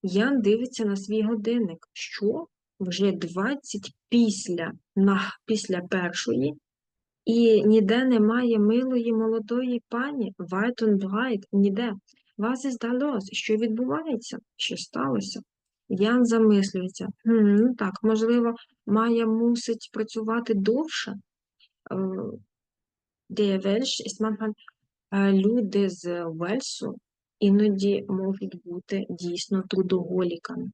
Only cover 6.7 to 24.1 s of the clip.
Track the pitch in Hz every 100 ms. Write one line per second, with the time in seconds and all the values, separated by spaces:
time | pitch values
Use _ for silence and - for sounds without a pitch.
6.7 | _ _ _ _ _ - 233 233 214 208
7.7 | 220 196 233 262 233 214 233 247 220 208
8.7 | 233 262 254 233 220 220 226 214 240 254
9.7 | 240 _ 233 269 294 196 - 170 185 226
10.7 | 247 220 202 190 202 254 208 - 202 196
11.7 | 196 240 202 _ _ _ - 214 262 269
12.7 | 240 233 247 294 247 190 - - 214 226
13.7 | 220 254 294 320 226 - - _ _ -
14.7 | - - - 269 233 196 - - _ _
15.7 | _ _ 185 214 240 240 226 220 208 190
16.7 | 185 185 - 190 - 226 226 208 202 240
17.7 | 247 196 196 214 220 226 240 233 233 _
18.7 | _ - 208 233 233 226 220 233 240 -
19.7 | 226 - - 220 226 220 226 233 208 196
20.7 | 247 320 - - 202 _ _ _ _ _
21.7 | _ - 190 190 190 214 - _ _ _
22.7 | _ _ _ _ _ _ 190 208 190 196
23.7 | 208 262 - -